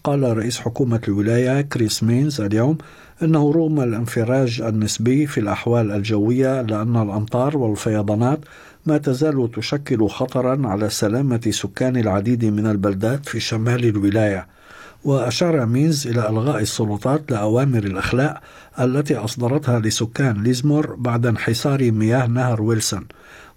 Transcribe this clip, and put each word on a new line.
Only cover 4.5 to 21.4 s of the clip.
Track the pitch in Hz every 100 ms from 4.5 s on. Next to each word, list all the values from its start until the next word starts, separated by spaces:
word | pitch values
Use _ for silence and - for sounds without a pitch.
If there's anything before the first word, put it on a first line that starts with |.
| 117
النسبي | 113 107 107 - 113 135 147
في | 127
الأحوال | 104 - 120 117 107
الجوية، | 101 104 107 107 123 131 131
لأن | 113 107 117 117
الأمطار | 107 104 107 123 135 151
والفيضانات | 117 101 113 107 101 104 120 151 - - - - 160
ما | 151
تزال | 147 127 156 139 117
تشكل | 113 - 143 143 120 104
خطرًا | - 127 131 123 135 123
على | 98 107
سلامة | - 107 117 139 117 117
سكان | 101 101 - 127 127
العديد | 110 98 104 123 110
من | 104 110
البلدات | 104 101 95 110 139 -
في | 117
شمال | - 113 113 123 120
الولاية. | 104 101 107 107 95 - - - - - -
وأشار | 143 135 123 117 175 160 113
مينز | 123 156 151 123
إلى | 117 113
إلغاء | 110 127 147
السلطات | - - 107 104 127 151 147
لأوامر | 113 107 117 139 120
الإخلاء | 101 92 - 120 143 - - - - -
التي | 127 135 143 127
أصدرتها | 110 - 120 139 135 120
لسكان | 110 - 113 - 135 101
ليزمور | 113 123 143 147 151 -
بعد | 123 117 120
انحسار | 110